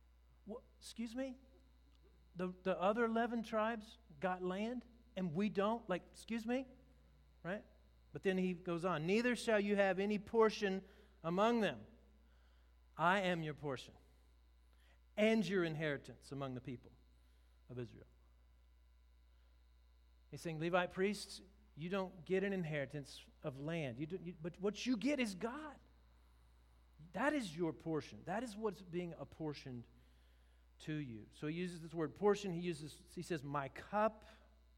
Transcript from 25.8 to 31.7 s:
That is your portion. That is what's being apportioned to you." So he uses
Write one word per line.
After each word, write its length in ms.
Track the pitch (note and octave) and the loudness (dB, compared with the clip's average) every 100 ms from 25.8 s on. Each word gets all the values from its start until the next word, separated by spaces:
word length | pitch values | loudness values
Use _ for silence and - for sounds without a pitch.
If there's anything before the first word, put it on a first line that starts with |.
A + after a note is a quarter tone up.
| - - - - - - - - - - - - D#3+ | -20 -20 -20 -20 -20 -20 -20 -20 -20 -20 -20 -20 -10
That 200 | F#3 F#3 | -2 2
is 220 | D4+ G3+ D#3 | 2 -2 -2
your 160 | E3 | -2
portion. 480 | - E3 D#3 - G#2+ B2 | -2 -2 -2 -4 -8 -4
That 180 | G3+ | -4
is 140 | B3 G3+ | -4 -4
what's 240 | A3 E3+ | -6 -6
being 320 | F3+ F3 F3 D3 | -6 -6 -6 -8
apportioned 640 | C3+ - D#3 C#3+ C#3 B2 A#2+ - - - - - - - - - - | -12 -8 -6 -6 -10 -10 -12 -18 -20 -20 -20 -20 -20 -20 -20 -14 -6
to 80 | |
you." 280 | D3+ C3+ A2 G#2+ - | -4 -4 -8 -14 -8
So 80 | D3+ | -4
he 80 | E3 | -4
uses 240 | F3+ | -4